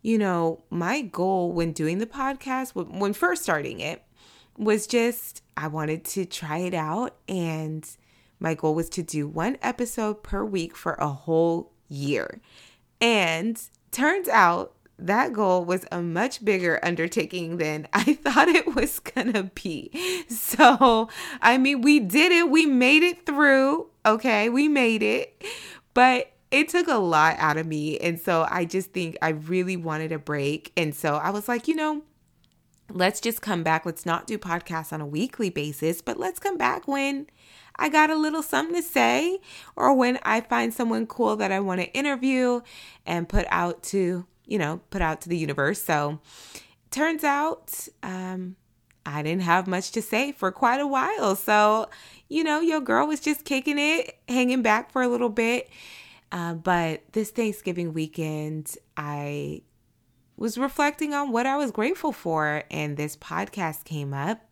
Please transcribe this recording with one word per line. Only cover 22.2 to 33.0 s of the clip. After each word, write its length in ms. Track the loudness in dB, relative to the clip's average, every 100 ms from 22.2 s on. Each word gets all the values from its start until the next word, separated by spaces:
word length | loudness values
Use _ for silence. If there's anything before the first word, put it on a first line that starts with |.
| 6
it. 180 | 6 6
We 160 | 6 6
made 380 | 6 6 8
it 220 | 6 0 -4
through. 640 | 4 6 8 6 2 -4 _ 2
Okay, 420 | 4 2 2 2
we 220 | 2 4
made 340 | 4 2 2
it. 400 | 0 0 -4 _ -14 -12 -16 -20 _
But 380 | 6 6 6 -2 _ _
it 200 | 2 2
took 180 | 0 2
a 80 | 2
lot 400 | 4 4 4 4
out 180 | 0 0
of 100 | -2
me. 300 | -4 -4 -4
And 180 | -4 -4
so 300 | 0 2 2
I 140 | -2
just 300 | -2 -4 -4
think 240 | -6 -6 -4
I 100 | -4
really 440 | -4 -2 -2 -2 -4
wanted 380 | -6 -6 -6
a 40 | -6
break. 540 | -6 -4 -2 -4 -4 -2
And 180 | -2 -2
so 200 | -2 -2
I 140 | -2
was 200 | -4 -4
like, 180 | -4 -2
you 80 | -2
know, 260 | -2 -4 -10 _ _ _ _ _ _ _ _
let's 300 | 0